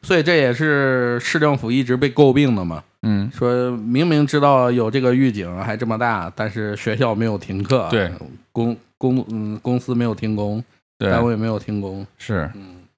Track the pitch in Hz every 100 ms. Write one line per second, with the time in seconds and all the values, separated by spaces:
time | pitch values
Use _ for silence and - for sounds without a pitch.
0 | - 180 156 170 131 120 156 143 135 127
1 | 120 123 - 165 151 139 113 127 123 127
2 | 139 127 143 131 143 107 87 80 - _
3 | 113 104 104 - 123 123 123 120 110 123
4 | 175 151 147 147 143 135 123 123 110 131
5 | 127 127 135 104 87 90 98 107 117 110
6 | 120 107 85 - 110 104 107 104 - 107
7 | 127 107 113 101 - 95 101 131 82 110
8 | 90 90 73 - _ - 117 113 _ _
9 | 131 127 107 110 107 107 - 123 123 120
10 | 120 107 110 104 104 107 117 _ _ _
11 | 104 117 120 110 113 107 - 104 98 98
12 | 98 _ - 101 76 101 98 90 -